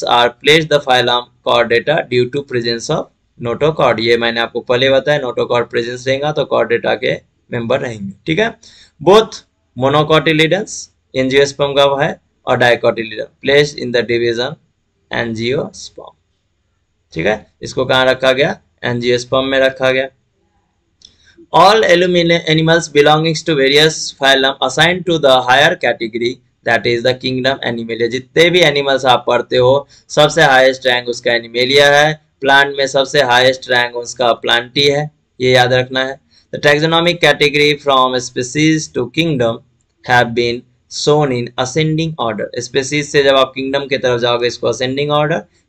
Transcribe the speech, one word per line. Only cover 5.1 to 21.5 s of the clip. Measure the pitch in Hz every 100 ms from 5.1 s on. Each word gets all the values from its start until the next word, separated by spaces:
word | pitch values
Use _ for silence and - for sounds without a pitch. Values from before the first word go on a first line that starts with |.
| 147
notochord | 127 120 117 120 113
प्रेजेंस | 123 117 127 127
रहेगा | 135 147
तो | 151 131
chordata | 120 110 117 120 117
के | 127 165 - _ _
मेंबर | 123 117 131
रहेंगे, | 127 107 98 - -
ठीक | 160
है। | 233 - - _ _ _
Both | 151 214 - - - _ _ 123
monocotyledons, | 131 147 151 156 160 156 160 185 220 - - _ _ 131
angiosperm | 131 139 139 - 143 139
का | 143 139 165
है, | 196 _ _ -
और | 123
dicotyledon | 123 117 117 113 110 110 110 _ 135
placed | 143 147 -
in | 127 120
the | 113
division | 117 120 117 131 160 _ _ _ _ _
angiosperm, | 120 117 110 117 147 202 - - - - _ _ _ _ _ _ _ _ _ _
ठीक | - 196
है। | 214 - _
इसको | 120 135 127
कहाँ | 131 127
रखा | 127 131
गया, | 127 165 202 _ _ 120
angiosperm | 120 120 123 123 131
में | 135 135
रखा | 131 131 131
गया। | 131 135 - _ _ _ _ _ _ _ _ _ _ _ _ -